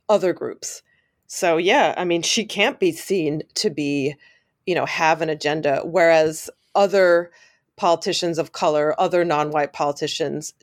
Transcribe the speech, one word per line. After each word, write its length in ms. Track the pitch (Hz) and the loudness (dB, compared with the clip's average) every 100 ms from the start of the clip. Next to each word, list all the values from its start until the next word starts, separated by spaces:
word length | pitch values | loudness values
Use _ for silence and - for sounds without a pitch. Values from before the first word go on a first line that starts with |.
| - | 0
other 240 | 208 180 | 2 2
groups. 480 | 160 120 - - - _ _ _ _ _ | -2 -8 -10 -14 -16 _ _ _ _ _
So, 280 | - 175 165 | -4 0 2
yeah, 380 | 185 269 165 - | 2 2 2 0
I 80 | |
mean, 200 | 180 170 | -2 -2
she 200 | 165 233 | 0 -2
can't 340 | 214 208 202 185 | -4 0 0 2
be 140 | 185 | -2
seen 520 | 156 - 196 151 151 - | -2 -4 -2 0 -4 -6
to 160 | - 214 | -4 -4
be, 460 | 151 143 143 135 139 - _ _ _ - | -2 -2 -2 -2 -6 -16 _ _ _ -4
you 100 | 160 | -2
know, 100 | 135 | -2
have 380 | - 160 160 | 0 0 2
an 60 | 160 | -2
agenda, 520 | 151 147 156 151 135 | -2 -2 -2 0 -2
whereas 640 | 170 175 165 160 160 156 - - _ - | -2 2 4 6 2 -2 -12 -20 _ 0
other 560 | 196 190 180 175 175 _ _ _ _ - | 2 4 6 4 2 _ _ _ _ -2
politicians 600 | 185 170 202 151 175 160 | 0 2 0 -2 -2 -4
of 140 | 147 | -6
color, 420 | - 170 151 151 - | -2 0 2 0 0
other 240 | 185 175 170 | 0 2 2
non-white 480 | 151 151 151 143 | 0 0 -2 -2
politicians 800 | - 143 143 147 - 139 143 - - | -2 -4 -2 -6 -4 -4 -6 -10 -16